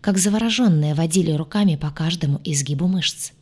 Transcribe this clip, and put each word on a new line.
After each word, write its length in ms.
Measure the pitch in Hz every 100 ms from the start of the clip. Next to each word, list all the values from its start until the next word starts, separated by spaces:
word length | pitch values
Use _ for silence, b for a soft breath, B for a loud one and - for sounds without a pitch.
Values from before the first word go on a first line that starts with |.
как 180 | - 190
завороженные 760 | 196 214 226 220 240 160 151
водили 360 | 147 165 180 165
руками 460 | 151 156 208 202 147
по 160 | 151
каждому 480 | 147 160 170 147 139
изгибу 460 | 165 143 143 143 180
мышц. 420 | 190 - - - _